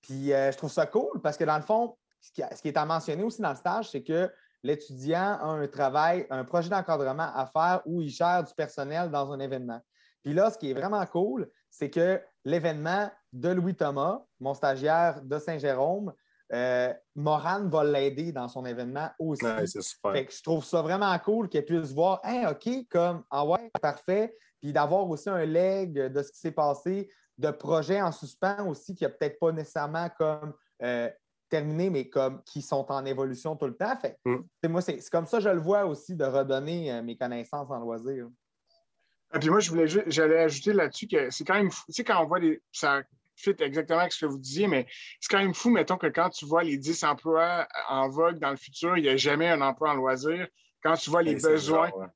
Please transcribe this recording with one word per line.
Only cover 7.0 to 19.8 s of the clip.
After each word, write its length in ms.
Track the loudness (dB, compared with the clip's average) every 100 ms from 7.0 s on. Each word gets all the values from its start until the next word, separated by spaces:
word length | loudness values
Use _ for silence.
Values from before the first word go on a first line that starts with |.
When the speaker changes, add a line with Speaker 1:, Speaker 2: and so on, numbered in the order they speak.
| 0 -2 -4
Speaker 1:
à 120 | -4 -2
faire 360 | 0 2 2 -2
où 160 | -4
il 80 | -4
gère 340 | 0 2 2
du 100 | 0 -6
personnel 540 | -6 -4 -6 -4 -2
dans 220 | -2 -4
un 80 | -4
événement. 400 | -6 -6 -8 -12 _ _ _ _
Puis 120 | -2
là, 160 | 2 2
ce 80 | 2
qui 140 | -6
est 20 |
vraiment 320 | -4 -2 -2 -2
cool, 440 | 0 0 -2 -8 _ _
c'est 200 | -8 -4
que 280 | 2 2 2 -4 _
l'événement 680 | -2 0 0 -2 -2 -2 -2 -6 _
de 180 | -4 0
Louis 260 | 0 0 0
Thomas, 460 | 0 2 0 -2 -8 _
mon 140 | -6 0
stagiaire 680 | 0 2 2 4 4 0
de 160 | -4 -6
Saint-Jérôme, 760 | -4 -2 0 2 2 0 -4 -10 _ _ _
euh, 400 | -2 0 2 0 -4 _ -4
Morane 540 | 0 0 0 -2 0
va 140 | 2
l'aider 480 | 4 4 2 0 -6
dans 160 | -6 -8
son 180 | -8 -8
événement 440 | -6 -6 -6 -8 -6
aussi. 240 | -4 -2 -2
Speaker 2:
Ouais, 200 | 0 -2
c'est 140 | -4